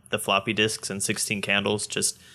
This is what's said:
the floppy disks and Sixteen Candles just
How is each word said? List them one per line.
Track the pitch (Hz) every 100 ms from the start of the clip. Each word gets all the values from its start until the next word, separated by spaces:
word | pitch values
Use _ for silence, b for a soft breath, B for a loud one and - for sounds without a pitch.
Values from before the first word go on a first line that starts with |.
| -
the | 107
floppy | - 98 113
disks | 104 107 - -
and | 98
Sixteen | - 104 - 104
Candles | 95 101 101 104 -
just | - - - B